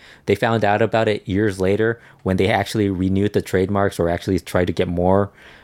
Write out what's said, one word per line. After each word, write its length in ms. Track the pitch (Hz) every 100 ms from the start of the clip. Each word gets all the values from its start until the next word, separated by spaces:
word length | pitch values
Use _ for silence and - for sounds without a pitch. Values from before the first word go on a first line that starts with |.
| - - -
They 80 |
found 320 | 101 117 113 101
out 160 | 104
about 260 | 113 117 110
it 200 | 104 -
years 320 | 95 107 95
later 420 | 92 101 110 117 - -
when 140 | 95 92
they 100 | 95
actually 420 | 107 101 110 101
renewed 440 | 90 95 95 101
the 80 | 101
trademarks 560 | - 92 92 101 98 -
or 100 | 85
actually 300 | 87 - 92
tried 260 | - 92 90
to 80 |
get 140 | 87 92
more 420 | 87 90 98 101 - - -